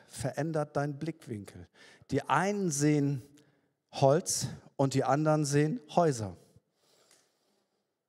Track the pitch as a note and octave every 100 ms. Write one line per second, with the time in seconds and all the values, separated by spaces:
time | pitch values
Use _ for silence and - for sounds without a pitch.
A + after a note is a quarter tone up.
0 | - - C3+ B2+ D#3+ D#3 D3 C#3+ D3 C#3
1 | D#3 D#3+ - G#2+ G2 F2+ F2 _ - -
2 | - C3 - C3+ F#3+ G#3 F#3 C#3 D3 D3+
3 | C#3+ C#3 - - _ _ _ _ _ -
4 | C3+ D#3 - - - - - - C#3 C3+
5 | B2 C#3 D#3 D3+ C#3+ C#3+ D#3 B3 - -
6 | E3 A#2+ G#2 F2 - _ _ _ _ _
7 | _ _ _ _ _ _ _ _ _ _